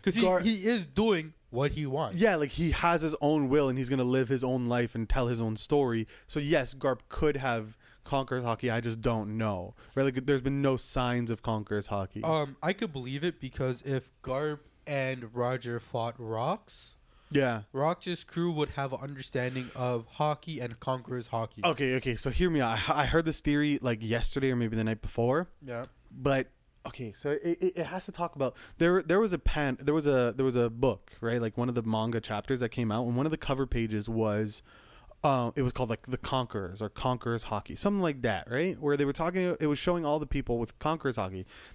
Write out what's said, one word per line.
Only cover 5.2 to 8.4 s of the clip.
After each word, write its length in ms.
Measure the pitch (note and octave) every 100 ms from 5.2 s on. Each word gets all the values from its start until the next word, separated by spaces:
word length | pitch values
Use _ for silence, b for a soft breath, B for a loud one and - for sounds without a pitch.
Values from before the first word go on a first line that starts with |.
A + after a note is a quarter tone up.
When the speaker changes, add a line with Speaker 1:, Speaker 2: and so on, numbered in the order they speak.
| B2
Speaker 2:
his 100 | A#2
own 180 | A2+ A2
story. 480 | - D3 C3 A2+ G#2+ B B
So, 140 | D3+
yes, 320 | C#3+ D#3+ B2
Garp 260 | C3+ C#3 B2 -
could 260 | - D#3 C#3+
have 400 | C3 A#2 A2 A2 b b
Conqueror's 400 | - C#3 C3 B2+